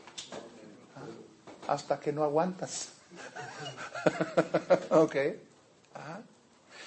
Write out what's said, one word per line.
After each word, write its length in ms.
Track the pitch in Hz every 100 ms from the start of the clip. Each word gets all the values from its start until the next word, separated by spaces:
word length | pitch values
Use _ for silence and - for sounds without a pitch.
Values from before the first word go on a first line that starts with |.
| - - - 113 113 117 107 98 - 135
¿Ah? 800 | 113 113 - - - - -
Hasta 260 | 147 - 143
que 140 | 151
no 100 | 147
aguantas. 640 | 151 151 185 185 - - - - -
<laughs> 1800 | - - - - - - - - 679 698 - - - 151 165 - 180 -
¿Ok? 260 | 160 156 143 143 - - - - - _
Ajá. 280 | - 143 190 254 - _ _ - -